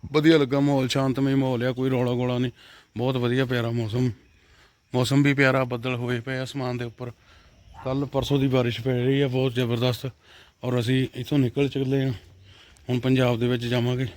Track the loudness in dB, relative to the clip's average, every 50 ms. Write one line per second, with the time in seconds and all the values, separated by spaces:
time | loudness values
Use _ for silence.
0 | -14 0 0 4 6 6 6 6 6 2 2 2 2 2 2 2 0 0 0 0
1 | 0 0 0 0 0 2 2 2 2 2 0 0 -2 -2 -2 -2 -2 0 2 2
2 | 0 0 0 0 0 -2 0 -2 -2 -4 -6 _ -20 -20 -20 -20 -20 _ _ -2
3 | -2 0 0 0 0 0 2 0 0 0 0 -2 -2 -2 -2 -2 -4 -2 0 0
4 | 0 0 -2 -6 _ _ _ _ _ _ _ _ -20 _ _ _ _ _ -2 0
5 | 0 2 2 4 4 4 4 4 2 2 4 2 0 -2 -4 -6 -4 -4 -4 -4
6 | -4 -4 -4 -4 -4 -6 -6 -6 -8 -8 -6 -6 -6 -4 -4 -6 -6 -8 -10 _
7 | -14 -14 -14 _ _ _ -20 -20 _ -20 _ _ _ -20 -20 -10 -6 -4 -2 -2
8 | -4 -2 -2 -4 -2 0 0 2 2 2 2 2 2 0 -2 -4 -2 -2 0 0
9 | 0 0 2 2 0 0 0 0 -2 0 0 -2 -2 -2 0 0 0 0 -2 -2
10 | -8 -12 -12 _ _ -20 -20 -20 -20 -20 _ _ -6 -2 -2 -2 0 0 0 0
11 | 0 -4 -6 -10 -6 -2 0 2 2 2 2 0 -2 0 0 -4 -2 0 0 0
12 | 0 -2 -4 -6 -12 -20 -20 -20 -20 -20 -20 -20 -20 -20 -20 -20 -6 -4 -2 0
13 | 2 2 2 4 4 2 2 0 0 0 -2 -2 -2 -2 0 0 0 0 0 -2
14 | -4 -6 -8